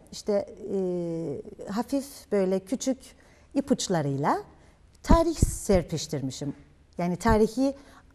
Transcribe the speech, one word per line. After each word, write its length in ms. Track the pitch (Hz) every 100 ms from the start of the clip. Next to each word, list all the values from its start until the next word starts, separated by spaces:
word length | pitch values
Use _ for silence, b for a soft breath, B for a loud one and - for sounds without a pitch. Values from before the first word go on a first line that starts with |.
| -
işte, 440 | - - 202 - - -
e, 920 | 196 185 180 170 165 170 135 - - -
hafif 600 | 196 240 277 269 - -
böyle 280 | 208 185 190
küçük 380 | 185 247 - 254 - - b b b
ipuçlarıyla 840 | - - 247 - 175 143 135 156 339 415 b b b b _
tarih 340 | - 330 330 320
serpiştirmişim. 1160 | - - - 190 - 151 - 147 131 - 143 - - _ _ -
Yani 180 | 175 175
tarihi 600 | 226 214 214 233 269 269 B B B